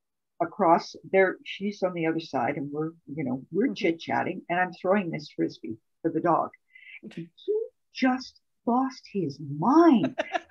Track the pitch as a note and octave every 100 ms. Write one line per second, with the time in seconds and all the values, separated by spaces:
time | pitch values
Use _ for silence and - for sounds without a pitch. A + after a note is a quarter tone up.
0 | _ _ _ - E3 - F3+ E3+ - -
1 | C#3+ F#3+ F#3+ - - - G3+ G3+ F#3 F3
2 | D#3+ D#3+ D#3 C3 B2 C#3+ C#3+ C#3+ D#3+ E3
3 | - C#3+ B2+ C3 - E3+ A#3+ G3 G3 E3
4 | - A#2+ B2 F#3 - F3 F3+ F3 F#3 G#3
5 | F3 D3+ D3+ - E3 - - E3 _ _
6 | E3 D#3+ F3 D#3 - _ _ - - -
7 | - - E3+ _ - G#4+ - _ _ -
8 | C4 B3+ - _ _ _ - A#3+ C4 -
9 | - G3+ D3+ C#3 D3 D3 F#3 D#4 E4+ B3
10 | C3 - - F#4 -